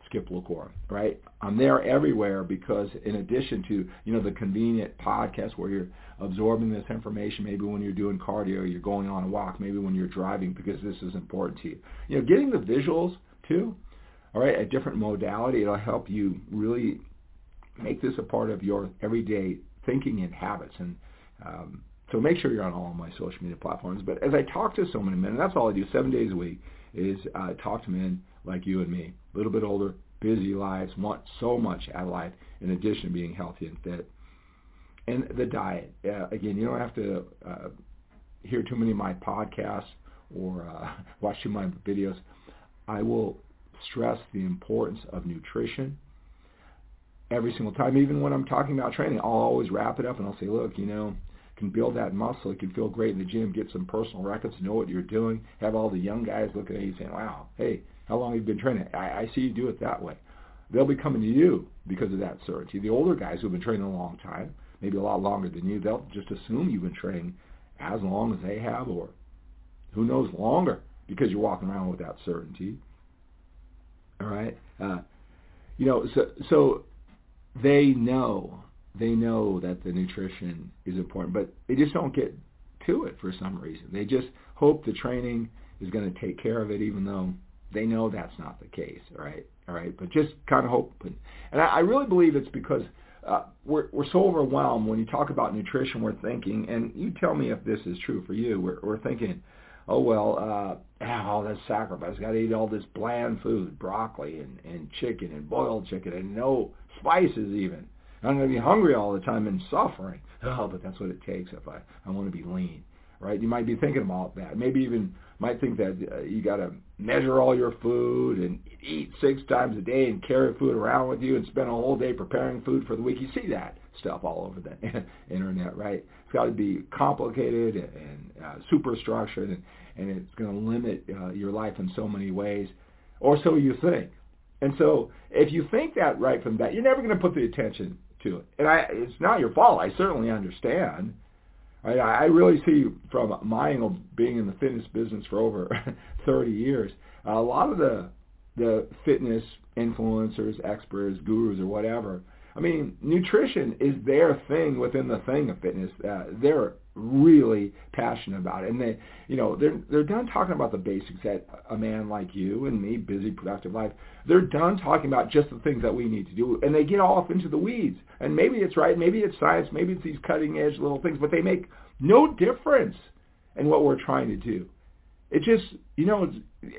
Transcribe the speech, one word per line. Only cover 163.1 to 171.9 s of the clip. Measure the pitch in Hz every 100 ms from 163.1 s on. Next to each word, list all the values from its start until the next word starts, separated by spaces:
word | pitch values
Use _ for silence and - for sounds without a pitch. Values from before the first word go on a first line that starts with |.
| 98 104
productive | 95 92 101 90
life, | 107 107 - - - -
they're | 175
done | 151 147 170 196
talking | 175 156 139
about | 131 -
just | 147 147
the | 117
things | - 123
that | 113
we | 123
need | 120 110 90
to |
do. | 90 123 113
And | -
they | 151
get | 147 202
off | 185 190 175
into | 180 160
the | 151
weeds. | 196 240 147 - - -
And | 143 151
maybe | 170 233
it's | 180 156
right, | 165 170
maybe | 170 220
it's | 202 -
science, | 156 170 151
maybe | 156 180
it's | 185
these | 165 143
cutting | - 156 151 156
edge | 151 135
little | 143 139
things, | 135 139
but | 147
they | 165
make | 180 185 - - -